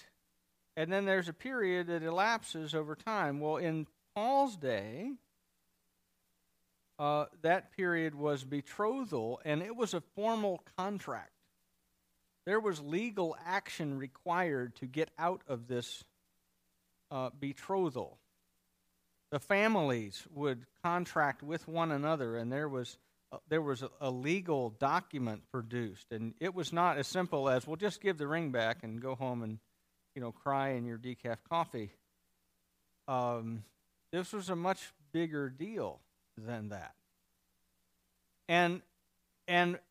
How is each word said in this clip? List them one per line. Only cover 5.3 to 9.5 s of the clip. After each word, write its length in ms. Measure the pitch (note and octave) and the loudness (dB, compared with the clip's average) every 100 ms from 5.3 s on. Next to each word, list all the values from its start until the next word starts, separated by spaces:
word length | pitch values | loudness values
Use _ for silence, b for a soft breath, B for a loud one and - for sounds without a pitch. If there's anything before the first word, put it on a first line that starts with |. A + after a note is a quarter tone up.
| _ _ _ _ _ _ _ _ _ _ _ _ _ _ _ _ - | _ _ _ _ _ _ _ _ _ _ _ _ _ _ _ _ -2
uh, 280 | D3 D3 D3+ E3+ | 2 2 2 0
that 320 | D#3+ F#3 - - | 4 4 2 -2
period 380 | F#3 E3+ D#3+ D3 | 2 2 0 0
was 280 | D3 C#3+ | 0 0
betrothal, 960 | C3 C#3+ - - G#3+ C4 B3 D3+ A2 B2 | -2 -6 -6 0 0 0 0 -2 -2 -4
and 160 | D#3+ | -2